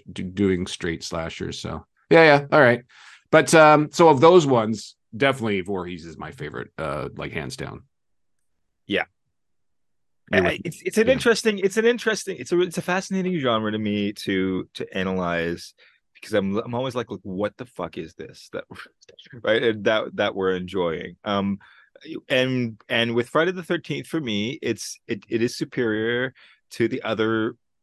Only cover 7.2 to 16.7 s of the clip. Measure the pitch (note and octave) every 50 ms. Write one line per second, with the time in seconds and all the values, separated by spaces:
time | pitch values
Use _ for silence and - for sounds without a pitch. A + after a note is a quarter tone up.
7.2 | D2+ C#2+ - D#2+ C#2+ C2 C2 - - - - - - _ _ _ _ _ _ _
8.2 | _ _ _ _ _ _ _ _ _ _ _ _ _ - G2+ F2+ - - _ _
9.2 | _ _ _ _ _ _ _ _ _ _ _ _ _ _ _ _ _ _ _ _
10.2 | _ - - F#3+ F3+ E3 D#3 - - F3 - - - F#3+ - - A3+ A#3+ C4+ B3+
11.2 | - B3 A3 - - A3+ G#3 G3 F#3+ G3 F#3+ A3+ A3 A#3 A#3+ A3+ - A3 G#3+ -
12.2 | - F#3+ F#3 C3+ B2+ - F3 F3 F3+ F#3 E3 F#3 - - F3+ F#3+ F#3 - F#3+ F#3+
13.2 | F#3 F#3 F#3 E3 C3 B2 A2+ A2 A2 G#2+ G#2+ A2 A2 G#2 G#2 G#2 G2+ G2+ G#2+ -
14.2 | - - G2 F#2+ F#2+ F#2+ F#2 F#2 - - - - - - - F#2+ F#2+ F#2+ F#2+ F#2
15.2 | F2+ F2 E2+ E2+ E2+ E2+ F2 F2 - - - _ _ _ _ _ _ _ _ _
16.2 | - - G#2 G#2 G2 G2 G2 G#2+ - A#2+